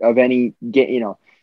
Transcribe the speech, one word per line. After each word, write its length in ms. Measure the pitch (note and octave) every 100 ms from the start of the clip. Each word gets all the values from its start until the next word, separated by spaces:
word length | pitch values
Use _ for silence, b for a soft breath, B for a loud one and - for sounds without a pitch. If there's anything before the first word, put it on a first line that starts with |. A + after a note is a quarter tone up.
of 160 | A#2 A#2
any 360 | B2+ B2+ A#2+ - A#2
ga-, 200 | A#2+ B2+
you 100 | B2
know, 180 | G#2+ F#2+ _ _